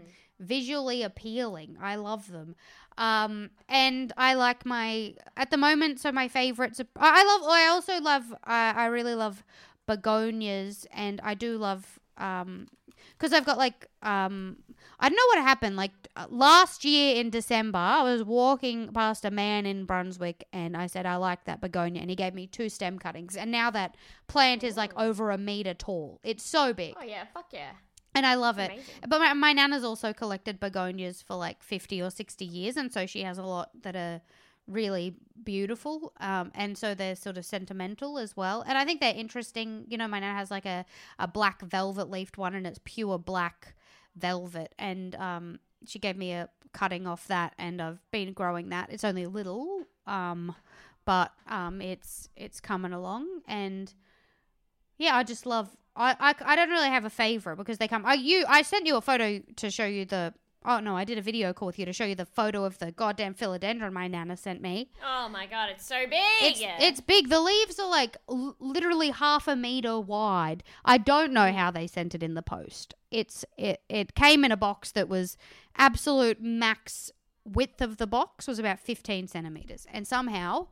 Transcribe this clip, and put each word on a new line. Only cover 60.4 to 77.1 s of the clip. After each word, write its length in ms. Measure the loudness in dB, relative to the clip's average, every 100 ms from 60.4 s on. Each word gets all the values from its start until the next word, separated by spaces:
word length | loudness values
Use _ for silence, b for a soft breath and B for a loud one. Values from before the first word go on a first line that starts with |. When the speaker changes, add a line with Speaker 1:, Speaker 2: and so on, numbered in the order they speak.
| _ _ -2
Speaker 1:
Oh 140 | 0
no, 180 | 0 -2
I 80 | -2
did 120 | -4
a 40 |
video 320 | -4 -2 -2
call 140 | -2 -6
with 120 | -6
you 60 | -6
to 80 |
show 100 | -4
you 120 | -4 -4
the 100 | -6
photo 400 | -2 0 0 -4
of 120 | -4
the 120 | -10
goddamn 440 | -4 -2 -2 -6 -4
philodendron 580 | -4 -4 -4 -4 -4
my 140 | -6 -6
nana 280 | -6 -6 -8
sent 260 | -8 -8
me. 280 | -6 -6 -8 -10
Speaker 2:
Oh 260 | -6 -6 -6
my 160 | -8 -8
God, 240 | -4 -4
it's 160 | -6 -4
so 200 | -4 0
big. 120 | 2 4 4
Speaker 1:
It's, 200 | 4 2 -4 2
it's 200 | 2 2
big. 300 | 4 4 6
The 100 | 4
leaves 400 | 4 2 2 -2
are, 100 | 0
like, 280 | 2 0 -4 -8
l-, 280 | -6 -6 -6
literally 520 | -4 0 2 2 2
half 360 | 2 2 2 2
a 80 | -2
meter 440 | -2 -2 -2 -2
wide. 640 | -2 -2 2 2 0 -2 -8 B
I 140 | 6 6
don't 340 | 8 4 6
know 100 | 6 6
Speaker 2:
Mm. 100 | 4
Speaker 1:
how 160 | 0
they 160 | -2 -6
sent 280 | -6 -6 -4
it 60 |
in 100 | -6
the 80 | -6
post. 540 | -8 -10 -12 -16 -18 -20 _
It's, 340 | -4 -4 -8 -16 -6
it, 240 | -4 -4 -4
it 260 | -4 -2 6
came 280 | 8 10
in 80 | 8
a 60 | 4
box 340 | 0 -2 -4
that 140 | -2 0
was 300 | 0 -4 -8 B B B 4
absolute 640 | 4 4 2 4 4 2
max 720 | -2 0 0 0 -4 -14 -14